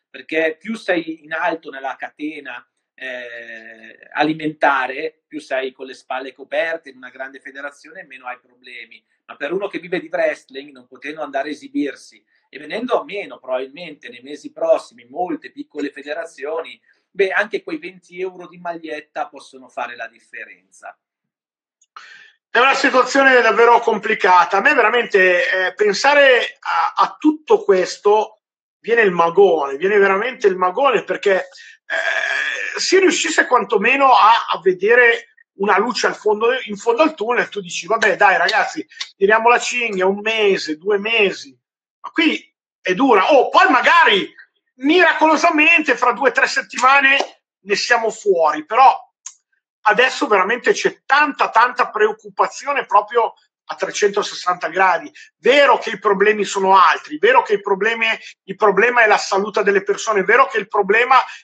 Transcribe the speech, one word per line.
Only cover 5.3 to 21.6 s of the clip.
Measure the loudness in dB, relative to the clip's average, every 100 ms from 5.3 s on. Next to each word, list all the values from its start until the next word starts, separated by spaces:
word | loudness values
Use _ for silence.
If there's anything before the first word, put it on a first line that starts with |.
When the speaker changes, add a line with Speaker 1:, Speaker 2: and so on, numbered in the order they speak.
| -18
Speaker 1:
sei | -8 -8 -8
con | -12 -18
le |
spalle | -18 _ -12 -12
coperte | -16 -8 -6 -6 -8 -14
in | -20
una | -20
grande | -16 -16 -16
federazione, | -20 -16 -16 -16 -20 -20
meno | -20 -18 -16
hai | -16
problemi. | _ _ -20 -20 -20 _ _ _ _
Ma | -12
per | -8
uno | -6 -6
che | -10
vive | -8 -8
di | -4
wrestling, | -2 -2 -4 _ -18 -18
non | -20 _
potendo | -16 -14 -12
andare | -8 -6 -6
a |
esibirsi | -10 -8 -6 -6 -8 -20 _ _ _ _
e | -20
venendo | -12 -10 -4 -4
a |
meno | -4 -12 -12 -16
probabilmente | -8 -6 -6 -14 -18 -18 -20
nei | -20
mesi | -18 -16 -16
prossimi | -8 0 0 -2 _
molte | _ -10 -8 -8 -12
piccole | -18 -16 -10 -10
federazioni, | -10 -12 -12 -12 -12 -10 -8 -10 -18 _ _ _
beh, | -4 -2
anche | -2 -4 -6
quei | -8 -12
venti | -12 -18 _ -10
euro | -10 -10 -20
di | -14
maglietta | -12 -12 -12 -14 -12 -10 -10
possono | -12 -20 -20 -16
fare | -10 -10
la | -10 -16
differenza. | _ _ -18 -18 -20 _ _ -20 -20 _ _ _ _ _ _